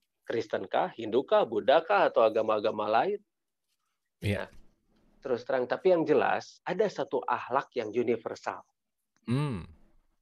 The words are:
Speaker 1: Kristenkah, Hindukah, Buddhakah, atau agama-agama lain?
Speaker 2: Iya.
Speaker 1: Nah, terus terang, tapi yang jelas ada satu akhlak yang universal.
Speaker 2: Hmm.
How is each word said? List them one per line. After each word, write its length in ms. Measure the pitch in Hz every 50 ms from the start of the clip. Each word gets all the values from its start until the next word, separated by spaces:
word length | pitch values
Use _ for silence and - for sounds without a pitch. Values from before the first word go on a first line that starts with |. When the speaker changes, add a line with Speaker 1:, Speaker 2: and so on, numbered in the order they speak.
| _ _ _ _ _
Speaker 1:
Kristenkah, 680 | - - 117 110 - - 117 98 - - 131 165 185 -
Hindukah, 500 | - - - 98 127 139 - 220 214 -
Buddhakah, 640 | - - 208 196 - - 165 165 - 208 196 170 139
atau 140 | - 135
agama-agama 640 | 113 113 107 113 110 110 107 107 104 107 107 107 107
lain? 340 | 107 107 113 139 185 208 202 _ _ _ _ _ _ _ _ _ _ _ _ _ _ _ _ _ _ _ _
Speaker 2:
Iya. 240 | - 104 104 95 98
Speaker 1:
Nah, 60 | - - - - - _ _ _ _ _ _ _ _ _ _
terus 220 | - 131 127 113 -
terang, 200 | - 135 131 123
tapi 240 | 123 - - - 190
yang 140 | 180 165 156
jelas 560 | 135 151 120 - - 101 101 - - - _ _
ada 200 | 151 175 185 -
satu 380 | 185 - - 139 - - 123 -
akhlak 480 | - 120 113 - - 120 139 143 - -
yang 140 | 123 113 107
universal. 680 | 101 123 120 113 120 113 - - - - - 117 95 90 - _ _ _ _ _ _ _ _ _ _ _ _
Speaker 2:
Hmm. 400 | - 117 135 151 147 123 90 78 80 - - - _ _ _ _ _ _ _